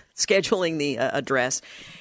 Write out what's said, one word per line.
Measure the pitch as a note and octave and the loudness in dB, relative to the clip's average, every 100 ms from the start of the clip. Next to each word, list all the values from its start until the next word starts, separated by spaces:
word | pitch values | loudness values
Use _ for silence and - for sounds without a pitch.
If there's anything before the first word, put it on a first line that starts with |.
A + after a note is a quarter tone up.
<laughs> | - - | -14 -4
scheduling | - G3 - G3+ F3 D#3+ | 2 2 2 0 0 0
the, | C#3+ A#2 | 0 0
uh, | C3 C#3 | 0 0
address. | C3 C3+ B2+ - - - - - | 0 2 2 -2 -8 -18 -18 -20